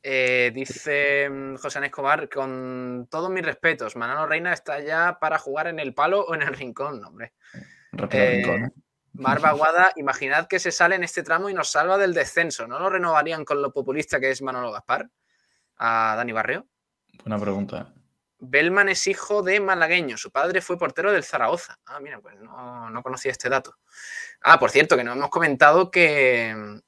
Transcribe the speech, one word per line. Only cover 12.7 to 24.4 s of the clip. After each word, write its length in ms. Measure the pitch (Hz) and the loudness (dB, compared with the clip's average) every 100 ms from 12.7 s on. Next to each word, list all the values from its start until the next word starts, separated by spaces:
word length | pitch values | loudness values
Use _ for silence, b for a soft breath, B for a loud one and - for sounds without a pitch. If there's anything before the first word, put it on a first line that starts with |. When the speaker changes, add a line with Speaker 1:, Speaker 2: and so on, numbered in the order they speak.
| 135 | -4
Speaker 1:
lo 100 | 190 | -2
renovarían 560 | 190 175 156 147 160 147 | 0 2 2 2 -4 -2
con 160 | 143 | -2
lo 100 | 143 | -2
populista 480 | 143 127 139 151 147 | -4 -4 -4 -2 0
que 100 | 135 | 0
es 120 | 131 | -2
Manolo 280 | 135 127 123 | -4 -6 -6
Gaspar?" 380 | 151 - 127 233 _ _ _ _ _ _ _ | -8 -4 -4 -4 _ _ _ _ _ _ _
A 360 | 117 113 113 110 | 0 2 2 0
Dani 160 | 120 | -2
Barrio. 340 | 113 110 165 - _ _ _ _ - | -2 -2 -4 -8 _ _ _ _ -16
Speaker 2:
Buena 160 | - 107 | -6 -4
pregunta. 520 | 104 98 98 - 71 _ _ _ _ _ | -2 -2 -4 -8 -12 _ _ _ _ _
Speaker 1:
Bellman 520 | 127 143 165 196 196 | 0 2 4 4 2
es 180 | 185 - | 2 -2
hijo 340 | 196 - 208 | -4 -2 -2
de 180 | 185 202 | 2 0
malagueño. 580 | 196 185 160 180 151 113 | 0 0 2 2 0 -8
Su 120 | 127 | -6
padre 320 | 135 165 185 | -2 0 -2
fue 160 | - 180 | -4 -4
portero 340 | 160 147 185 | -2 0 0
del 120 | 190 | 0
Zaragoza. 560 | - 143 117 170 - - - | 0 -2 0 0 -6 -20 -18
Ah, 140 | 143 | -16
mira, 200 | 143 120 | -14 -16
pues 160 | - 101 | -20 -20
no, 500 | 113 127 123 123 113 | -20 -18 -16 -14 -10
no 100 | 117 | -10
conocía 300 | 127 127 135 | -8 -6 -6
este 180 | 127 127 | -4 -2
dato. 280 | 135 - _ _ B B B B B | -2 -4 _ _ B B B B B